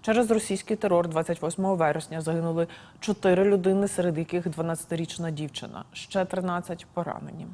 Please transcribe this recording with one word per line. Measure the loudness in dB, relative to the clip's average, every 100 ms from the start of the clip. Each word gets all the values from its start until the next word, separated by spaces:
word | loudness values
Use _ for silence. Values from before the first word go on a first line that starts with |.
Через | 2 2 4
російський | 2 2 -4 -2 -2
терор | 4 4 4
двадцять | 0 -2 -2
восьмого | -2 0 0 4
вересня | 2 2 -4 -6
загинули | -2 -2 0 0 -2 -4 -20 -10
чотири | -4 0 4 6 6
людини, | 4 4 2 2
серед | 0 0 0
яких | -2 -2 -2
дванадцятирічна | -2 -4 -4 -4 -4 -4 -4 -6
дівчина. | -4 -6 -8 -12 -12 -14
Ще | -16 -6 -2 -2
тринадцять | -2 -2 -4 -6 -12 -8
поранені. | -6 -4 -6 -10 -12 -14